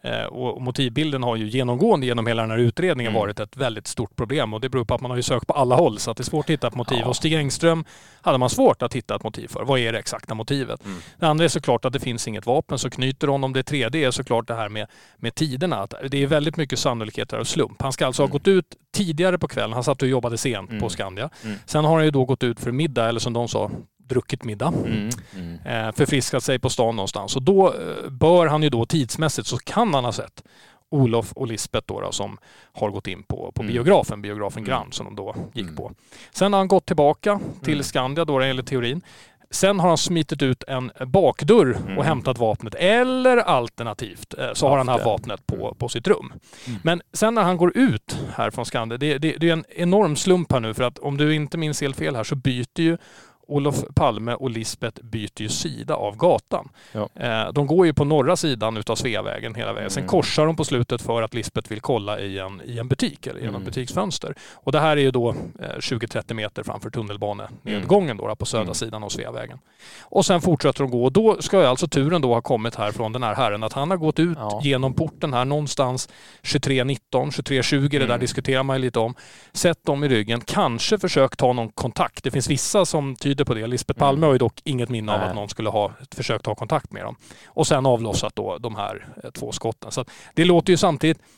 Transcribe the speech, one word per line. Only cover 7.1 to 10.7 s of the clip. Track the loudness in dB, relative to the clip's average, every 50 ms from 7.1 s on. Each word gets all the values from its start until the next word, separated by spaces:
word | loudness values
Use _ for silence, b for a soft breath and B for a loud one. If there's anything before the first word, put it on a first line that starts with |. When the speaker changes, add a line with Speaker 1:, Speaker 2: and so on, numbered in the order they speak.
| -2
Speaker 1:
Stig | 0 0 0 0
Engström | 2 0 -2 -2 2 4 4 4 4 -2 B B B B B B B B
hade | 2 2 4
man | 4 2
svårt | 2 4 6 6 6 _ 0
att | -4 -4
hitta | -6 -6 -4 -6
ett | -4 -4
motiv | -6 -8 -8 -14 -12
för. | -10 -8 -2
Vad | 0 2 2
är | 2 0 -2
det | -4
exakta | -6 -6 -10 -10 -8 -10 -8
motivet? | -8 -4 -4 -2 -4 -2 -6